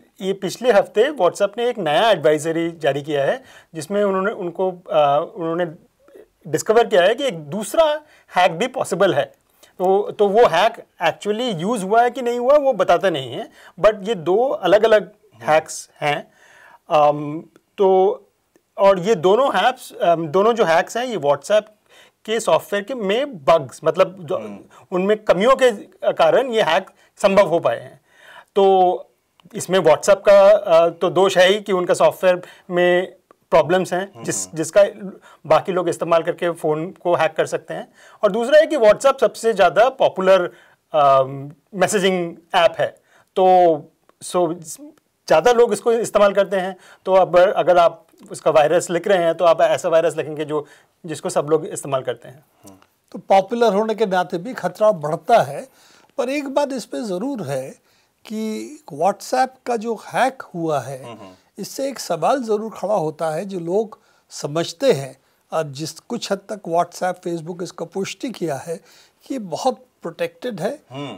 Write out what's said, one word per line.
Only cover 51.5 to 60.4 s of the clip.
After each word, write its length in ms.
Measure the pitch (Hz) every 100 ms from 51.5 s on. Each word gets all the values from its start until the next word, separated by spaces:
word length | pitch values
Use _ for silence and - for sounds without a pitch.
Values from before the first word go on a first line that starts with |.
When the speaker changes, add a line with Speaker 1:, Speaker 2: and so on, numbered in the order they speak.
Speaker 1:
लोग 160 | 156 175
इस्तेमाल 360 | - 151 135
करते 260 | 131 117 -
हैं। 160 | 127 _ _
Speaker 2:
हम्म। 120 | - 95 _ _ _
Speaker 3:
तो 60 | 208
पॉपुलर 560 | - 196 190 233 233
होने 200 | 196 220
के 120 | 214 214
नाते 320 | 180 180 175
भी 160 | 202
खतरा 380 | 226 175 - 214
बढ़ता 500 | 180 147 160 - 233
है। 260 | 135 147 262 _ _ _ _ -
पर 100 | 247
एक 200 | 294 277
बात 240 | 277 285
इस 120 | 262
पे 180 | - 277
ज़रूर 400 | 233 180 262 262
है 280 | 135 139 135 233 _ _ _ _ -
कि 540 | 214 220 214 226 302 -
WhatsApp 540 | 143 180 202 - 262 262 - -
का 100 | 240
जो 180 | 226
हैक 480 | 220 - 170 254 262